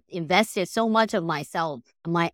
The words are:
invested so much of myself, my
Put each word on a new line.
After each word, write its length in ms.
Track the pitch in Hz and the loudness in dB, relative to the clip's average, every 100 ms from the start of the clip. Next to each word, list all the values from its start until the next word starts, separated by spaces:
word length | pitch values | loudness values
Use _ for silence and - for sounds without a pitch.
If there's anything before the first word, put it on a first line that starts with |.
| - | -10
invested 580 | 180 156 180 220 208 180 | -8 2 2 2 0 -2
so 220 | - 226 | 0 2
much 240 | 220 220 | 2 2
of 100 | 208 | 0
myself, 580 | 165 151 147 175 165 131 - _ 165 | -2 -4 -4 -4 -4 -6 -14 _ -2
my 240 | 170 170 | 0 0